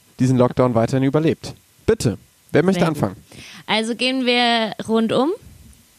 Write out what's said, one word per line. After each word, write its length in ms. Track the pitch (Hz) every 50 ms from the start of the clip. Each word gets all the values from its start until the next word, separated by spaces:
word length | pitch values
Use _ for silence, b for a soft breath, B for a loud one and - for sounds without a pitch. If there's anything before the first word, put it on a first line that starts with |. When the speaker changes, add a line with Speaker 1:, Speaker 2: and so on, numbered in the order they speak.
| _ _ _ -
Speaker 1:
diesen 180 | 131 127 131
Lockdown 380 | 123 123 123 - - 127 127 120
weiterhin 300 | 113 113 117 - 131 131
überlebt. 500 | 139 131 156 160 160 - - - - - - _ _ _ _ -
Bitte, 320 | - 220 - - 131 92 - - _ _ _ _ _ -
wer 100 | 139 156
möchte 180 | 185 196 175
Speaker 2:
Sehr 80 | 190 170
gut. 60 | 151 143 139
Speaker 1:
anfangen? 140 | 101 92 - - B B B B B B B B
Speaker 2:
Also 280 | B 190 214 226 220 240
gehen 320 | 208 247 254 262 262 254
wir 480 | 240 247 247 247 233 233 233 220 214 - - 208
rundum? 440 | - 220 226 226 214 131 - 254 311 392 - - - - - - - - _ _ _ _